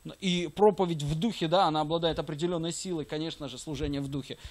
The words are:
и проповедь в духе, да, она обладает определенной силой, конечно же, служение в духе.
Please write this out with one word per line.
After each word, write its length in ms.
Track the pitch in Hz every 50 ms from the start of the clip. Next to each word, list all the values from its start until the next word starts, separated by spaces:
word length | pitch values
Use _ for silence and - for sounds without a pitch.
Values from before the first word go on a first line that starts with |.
| - 160 - -
и 300 | 196 185 180 175 175 151 -
проповедь 480 | - 208 214 180 - 190 175 170 147 147
в 100 | 143 156
духе, 320 | 156 185 226 190 - 175
да, 200 | 156 170 190 190
она 160 | 160 156 156 156
обладает 360 | 151 165 165 170 165 151 165
определенной 540 | 151 165 156 143 175 175 185 165 160 170 160
силой, 320 | - - 190 175 156 139
конечно 440 | - 160 156 160 165 151 - 151 127
же, 80 | 123
служение 440 | 123 - 160 147 135 156 143 143 139
в 80 | 139 135
духе. 280 | 139 139 123 - 123 - - -